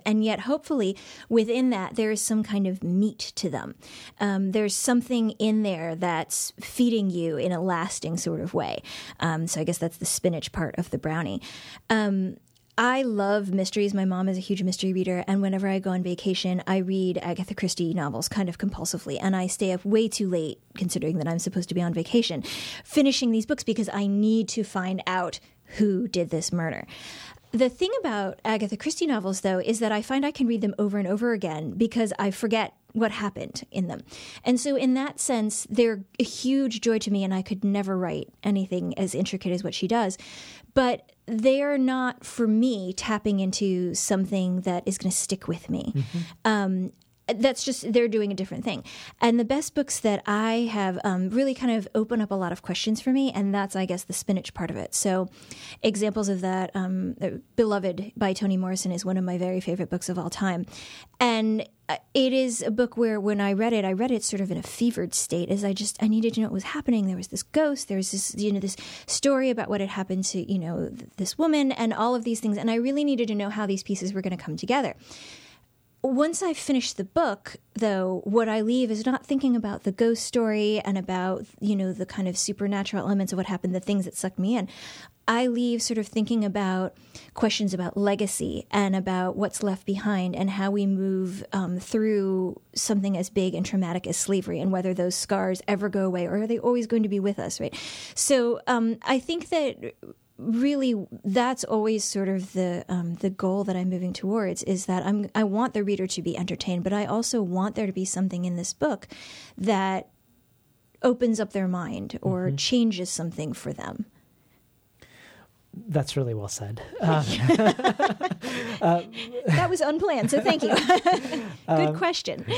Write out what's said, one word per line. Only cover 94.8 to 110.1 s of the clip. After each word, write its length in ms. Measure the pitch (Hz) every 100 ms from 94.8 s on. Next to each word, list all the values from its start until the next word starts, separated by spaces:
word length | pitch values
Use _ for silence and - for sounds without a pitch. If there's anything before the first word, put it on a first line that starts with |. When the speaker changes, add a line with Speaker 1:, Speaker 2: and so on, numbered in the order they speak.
| 185
Speaker 1:
those 220 | 185 180
scars 480 | 180 - 196 190 185 -
ever 200 | 202 202
go 160 | 196
away 220 | 190 180 175
or 140 | 202
are 60 | 220
they 100 | 233
always 300 | 240 247 226
going 160 | 233
to 40 | 214
be 120 | 202
with 180 | 196 196
us, 220 | - -
right? 160 | - - - - - -
So, 440 | - 262 240 233 -
um, 300 | 247 226 226
I 180 | - 262
think 300 | 254 339 -
that 440 | 339 294 - 113 - - - _ -
really 560 | 135 226 277 285 262 220 - -
that's 380 | 202 196 247 254
always 380 | - 220 214 220
sort 240 | - 202 190
of 240 | 190 190
the, 320 | 185 180 175 -
um, 260 | 180 170 170
the 140 | 196
goal 340 | 190 185 196
that 120 | 202 185
I'm 120 | 185
moving 240 | 185 180
towards, 500 | 185 190 226 190 180
is 220 | - 185 -
that 200 | 185 170
I'm, 220 | 208 202 214
I 80 |
want 280 | 214 208 254
the 120 | 214
reader 220 | 202 190 185
to 140 | -
be 140 | 170 170
entertained, 460 | 180 - - 175
but 80 | 180
I 120 | 202
also 380 | 208 220 233 240
want 320 | 185 185 202 214
there 100 | 208
to 60 |
be 120 | 185
something 400 | 190 185 190 180
in 120 | 180 175
this 160 | 180
book 340 | - 302 214 - - - - - -
that 520 | 190 196 190 190 -